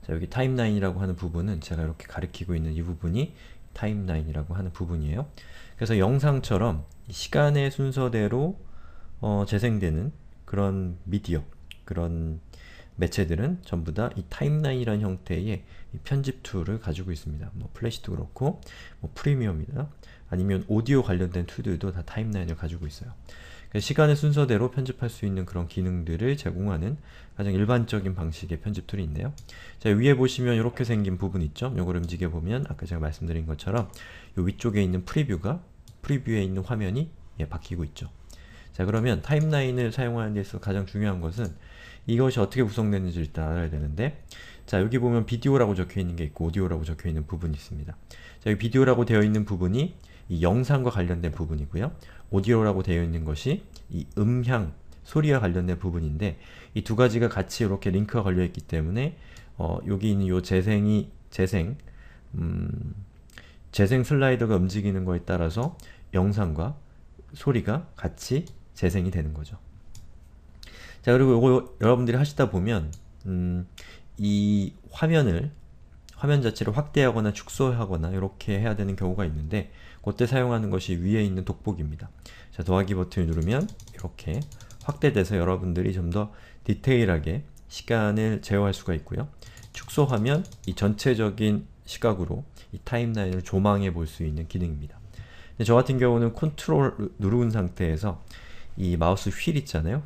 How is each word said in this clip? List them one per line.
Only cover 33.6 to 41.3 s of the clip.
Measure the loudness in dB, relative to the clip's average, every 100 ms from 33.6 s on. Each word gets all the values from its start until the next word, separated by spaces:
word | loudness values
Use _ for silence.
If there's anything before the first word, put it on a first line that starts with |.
| -2 -2 -2 -8 -18 -18 -10 -2
요 |
위쪽에 | -2 0 0 2
있는 | 2 2 0
프리뷰가, | 0 0 0 -2 -4 -8 -20 -20 -16
프리뷰에 | -2 -2 2 0
있는 | 0 -2
화면이, | -2 -2 0 -2 -4 -8 -18 -8
예, | -6
바뀌고 | -6 -6 -6 -6
있죠. | -8 -14 -14 -20 -20 -20 -20 -18
자, | -2 0
그러면 | 2 2 0
타임라인을 | 2 2 4 2 2 0 0
사용하는 | 0 -2 -2 -2
데 | -2
있어서 | -4 -6
가장 | -2 -2 -2
중요한 | -2 0 0
것은 | -4